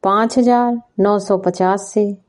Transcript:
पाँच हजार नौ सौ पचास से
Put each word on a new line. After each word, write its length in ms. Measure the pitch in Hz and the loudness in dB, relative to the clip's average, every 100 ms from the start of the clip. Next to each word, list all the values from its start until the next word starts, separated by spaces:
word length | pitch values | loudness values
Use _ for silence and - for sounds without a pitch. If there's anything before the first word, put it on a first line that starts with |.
पाँच 360 | 190 202 233 262 | 2 0 0 2
हजार 420 | 240 240 240 240 _ - | 2 2 0 -4 _ -2
नौ 200 | 202 208 | 0 0
सौ 200 | 202 190 | 0 -2
पचास 500 | 190 180 185 196 196 | -2 -2 -2 -2 -4
से 160 | 214 202 196 | -2 -2 -4